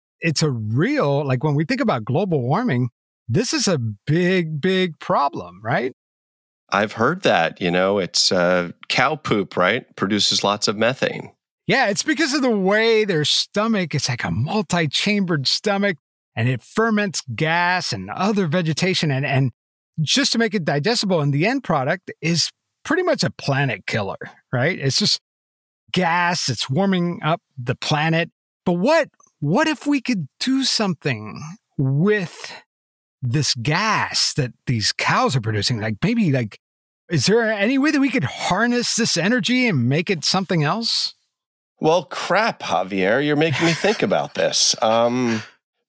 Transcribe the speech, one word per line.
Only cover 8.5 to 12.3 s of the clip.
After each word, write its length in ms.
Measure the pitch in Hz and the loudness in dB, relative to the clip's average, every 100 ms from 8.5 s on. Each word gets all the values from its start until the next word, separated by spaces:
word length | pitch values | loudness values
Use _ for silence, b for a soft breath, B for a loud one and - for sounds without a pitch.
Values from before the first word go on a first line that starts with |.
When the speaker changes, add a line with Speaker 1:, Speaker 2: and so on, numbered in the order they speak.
| 90 87 - - | 2 0 -8 -6
Speaker 2:
cow 280 | - 127 156 | 0 0 0
poop, 400 | - 110 90 - | -2 -2 -2 0
right? 280 | 90 120 - - | 2 0 -4 -6
Produces 480 | 98 104 - 98 | -2 0 0 0
lots 240 | 101 107 - | 0 -2 -2
of 80 | 107 | 0
methane. 560 | 113 135 - - - _ _ _ - | 0 0 -4 -4 -14 _ _ _ -2
Speaker 1:
Yeah, 220 | 240 247 | 0 0
it's 140 | 208 | -2
because 300 | 294 285 311 | -2 -2 -2